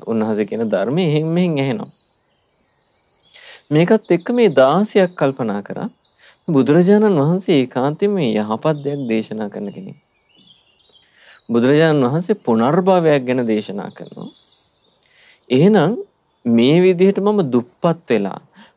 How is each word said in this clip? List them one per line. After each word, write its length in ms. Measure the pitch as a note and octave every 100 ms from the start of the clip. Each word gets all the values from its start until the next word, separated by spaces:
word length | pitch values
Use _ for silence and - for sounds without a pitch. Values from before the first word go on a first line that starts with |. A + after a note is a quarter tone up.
උන්වහන්සේ 440 | - A2+ A2 G#2 G2+
කියන 180 | G#2+
ධර්මය 380 | A2+ F#2+ G#2 D#3+
එහෙන් 260 | F3 D3+ D#3+
මෙහෙන් 300 | E3+ F3+ C#3+
ඇහෙනවා. 320 | C3+ A2+ - - - - - _ - _ _ _ _ _ _ - - - - - -
මේකත් 440 | D3+ F3 A3 -
එක්ක 180 | F3 -
මේ 180 | B3 A3
දාසියක් 640 | C3+ C3 E3+ G#3+ G#3 F3+
කල්පනා 480 | - C#3 C3+ A2+ G2+
කරා. 260 | G2 - A3+ - - _ - - -
බුදුරජාණන් 680 | C#3+ B2 D#3+ F3+ G#3 G#3+ E3+
වහන්සේ 380 | C#3+ F#3 - D3
ඒකාන්තයෙන් 540 | B2 B2+ C3+ D3+ G3+
මේ 180 | G3 B2+
යහපත් 440 | G#2+ G#2+ A2 D#3 D3+
දෙයක් 220 | C#3+ C#3+
දේශනා 440 | B2 A2 A2 A2 G#2
කරන 200 | G2+ G2+
කෙනෙක්. 300 | F2+ G2 - _ _ _ _ - _ _ _ - _ - _ - -
බුදුරජාණන් 600 | - A#2 B2 D3 D#3+ D3+
වහන්සේ 360 | B2 D3+ F3+ G3+
පුනර්භවයක් 840 | - A2+ A#2+ D#3 F#3 F#3 D#3+ C#3+
ගැන 180 | B2+ B2+
දේශනා 460 | A#2 G#2+ - G2 -
කරනවා. 400 | - - - - - - - - _ _ _ _ _ _ _ _
එහෙනම් 420 | B2+ F#3 G#3+ D#3 B3+ G4+ _ _ _
මේ 320 | A#2+ A#2 B2 E3+
විදිහට 380 | F#3 F3 F#3+ G3
මම 220 | G3+ G#3
දුප්පත් 600 | C#3+ A#2+ A#2 _ F3 E3+ -
වෙලා 340 | A2+ G2 - - - -